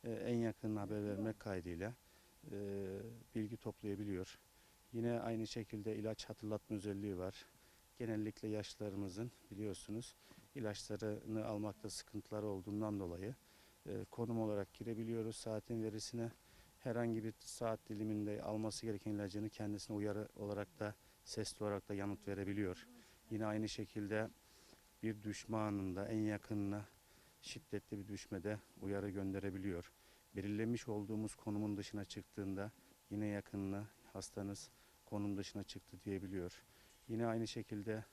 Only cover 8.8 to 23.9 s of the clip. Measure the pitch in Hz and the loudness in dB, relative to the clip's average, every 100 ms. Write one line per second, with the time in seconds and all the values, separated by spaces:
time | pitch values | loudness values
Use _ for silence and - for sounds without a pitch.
8.8 | 104 98 98 90 120 - - 101 107 90 | -2 0 -2 -2 -4 -6 -10 -4 -2 -2
9.8 | - 110 - - - - - 143 107 101 | -4 -4 -6 -14 -20 -20 -12 -2 -2 -2
10.8 | - 104 107 107 - 110 110 104 107 95 | -2 0 0 0 0 0 2 0 0 -2
11.8 | 104 - - 107 - 107 104 95 95 104 | -6 -6 -6 -6 -2 0 0 0 0 2
12.8 | 107 104 90 85 101 135 - - - - | 2 2 0 -2 -4 -6 -14 -20 -20 -12
13.8 | - 104 98 - 113 113 110 104 95 - | -4 -4 -4 -2 2 4 4 2 0 -4
14.8 | 110 110 113 117 110 107 113 110 - 113 | -2 0 0 2 0 -2 -2 -2 0 0
15.8 | 110 107 - 120 120 - - - - - | 2 0 -2 0 -2 -4 -20 -20 -20 -6
16.8 | 127 117 117 113 110 104 - - 113 110 | 0 2 4 2 0 -6 -10 0 0 0
17.8 | - 104 107 107 104 104 - 107 110 - | -2 0 2 2 2 0 0 0 0 0
18.8 | 113 101 110 104 101 104 107 - 104 104 | -2 -2 0 0 0 0 -2 -2 -2 -2
19.8 | - 107 104 101 104 - 104 101 101 - | -2 0 2 0 -2 -4 0 0 -2 0
20.8 | 104 - - - - - 107 - 104 101 | -2 -2 -18 -18 -6 -2 -2 0 2 2
21.8 | - 101 101 98 - 101 98 101 98 92 | 0 0 0 0 -2 0 2 2 2 0
22.8 | - - - - - 107 107 107 107 - | -8 -18 -20 -20 -4 0 2 4 2 -2
23.8 | 101 | -4